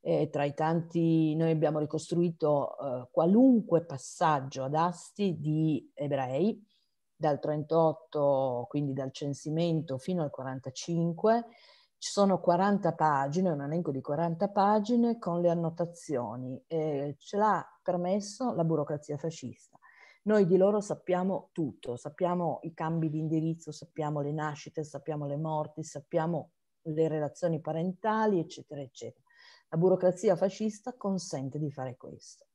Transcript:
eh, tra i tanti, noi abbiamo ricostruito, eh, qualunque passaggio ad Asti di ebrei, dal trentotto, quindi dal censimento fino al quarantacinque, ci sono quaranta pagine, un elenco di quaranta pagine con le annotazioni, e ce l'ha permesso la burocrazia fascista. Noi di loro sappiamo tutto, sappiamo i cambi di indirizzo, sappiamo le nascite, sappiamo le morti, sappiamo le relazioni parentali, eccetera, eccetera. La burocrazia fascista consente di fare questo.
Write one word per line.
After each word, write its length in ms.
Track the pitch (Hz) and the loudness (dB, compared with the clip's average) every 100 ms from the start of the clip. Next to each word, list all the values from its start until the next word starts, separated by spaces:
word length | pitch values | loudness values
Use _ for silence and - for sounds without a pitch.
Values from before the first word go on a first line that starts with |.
eh, 260 | - 160 156 | 0 0 0
tra 160 | 151 | -2
i 80 | 143 | -4
tanti, 800 | 143 156 170 165 170 165 165 156 | 0 0 0 -2 0 2 4 2
noi 160 | 156 165 | 2 2
abbiamo 280 | 160 151 151 | 2 2 2
ricostruito, 960 | 151 160 - 170 175 165 151 147 127 - | -2 -4 -2 0 0 0 2 2 0 -6
eh, 300 | 139 127 123 | -6 -6 -2
qualunque 760 | - 165 208 262 240 196 165 165 | 2 6 8 8 6 4 2 2
passaggio 800 | 139 - - 170 147 135 135 | -12 -12 0 2 2 -2 -6
ad 100 | 135 | -2
Asti 640 | 151 175 175 - - 202 160 | 0 0 -2 -14 -2 -2 0
di 500 | 151 156 160 147 - | -2 2 2 0 -4
ebrei, 680 | - 147 139 127 131 196 - - _ _ _ _ _ | -8 -2 -2 0 0 0 0 -12 _ _ _ _ _
dal 160 | 156 143 | 0 2
trentotto, 1300 | - 151 151 160 160 151 - 151 143 135 135 123 123 | 0 -4 2 4 4 2 -6 0 2 4 2 -2 -4
quindi 240 | 147 143 | -2 -2
dal 200 | 135 135 | -2 -6
censimento 840 | - 143 139 156 156 170 160 160 131 | -6 -6 -6 -4 0 0 0 -2 -6
fino 280 | - 180 | -4 -2
al 60 | 147 | -2
quarantacinque, 1160 | - 131 131 131 - - 170 170 165 214 233 233 - - - _ _ | -4 -8 -8 -10 -12 -4 0 0 2 2 2 0 -18 -20 -20 _ _
ci 140 | - | -6
sono 300 | - 196 180 | 2 4 4
quaranta 540 | 175 170 202 196 180 | 4 4 4 2 0
pagine, 560 | 160 156 143 139 160 185 | 2 2 2 0 0 0
un 120 | 147 | 0
elenco 300 | 139 165 160 | -2 -2 -2
di 80 | 135 | -4
quaranta 480 | 131 147 170 165 202 | -4 -2 -2 0 -2
pagine 720 | 202 196 214 208 240 233 233 | 2 4 4 2 2 2 0
con 200 | 185 170 | -2 2
le 80 | 175 | 2
annotazioni, 1120 | 170 165 165 170 170 - 135 117 123 127 127 _ | 2 0 -2 -6 -6 -6 -4 -4 -6 -8 -10 _
e 480 | 160 156 143 143 143 | -4 -2 -2 -4 -8
ce 180 | - 202 | -6 0
l'ha 280 | 214 180 - _ | 2 2 -2 _
permesso 720 | - 180 180 202 202 - 254 | -4 -2 0 -2 -4 -6 -4
la 100 | - | 0
burocrazia 520 | 165 156 147 147 - 147 | 0 0 -2 -6 -6 -6
fascista. 600 | 165 160 123 - _ _ - - - _ | -6 -8 -12 -14 _ _ -20 -20 -20 _
Noi 220 | 202 214 180 | 2 4 6
di 100 | 185 | 6
loro 240 | 196 208 | 6 2
sappiamo 720 | 202 156 - 180 185 185 - | -2 -6 -2 0 0 -4 -6
tutto, 420 | - 147 101 - | -4 -4 -4 -10
sappiamo 640 | 120 147 147 175 180 170 131 | -8 -10 -4 -2 0 -2 -4
i 120 | 165 | -8
cambi 340 | - 160 165 160 | -6 -4 -2 -2
di 120 | 156 | -2
indirizzo, 500 | 156 160 160 165 156 | -2 -2 -2 -6 -10
sappiamo 500 | 151 - - 151 151 | -16 -14 -6 -4 -4
le 120 | 143 | -4
nascite, 500 | 156 151 147 - - | -4 -6 -8 -10 -10
sappiamo 440 | 151 143 143 151 143 | -10 -10 -8 -6 -6
le 100 | 143 | -6
morti, 480 | 160 156 151 - | -4 -4 -6 -8
sappiamo 680 | 151 147 - 170 160 165 - _ _ _ 165 | -12 -12 -4 -2 -2 -4 -6 _ _ _ -8
le 200 | 156 160 | 0 0
relazioni 540 | 151 147 - 175 165 | 0 -4 -2 -2 -2
parentali, 800 | - 160 180 185 220 220 214 190 | -4 -4 -4 -2 -2 2 2 2
eccetera, 400 | 160 - - 143 | -2 -10 -12 -12
eccetera. 440 | 131 - 117 - _ _ - - _ | -12 -12 -16 -16 _ _ -20 -20 _
La 80 | 165 | 2
burocrazia 560 | 180 185 180 180 220 | 4 6 4 2 2
fascista 600 | 170 190 - 220 208 - 247 | 2 0 0 -4 -4 -14 -6
consente 640 | 202 190 - 147 135 147 | -4 -4 -4 -6 -6 -4
di 100 | 151 | -6
fare 260 | 135 131 127 | -6 -10 -10
questo. 500 | - - - - _ | -16 -18 -20 -20 _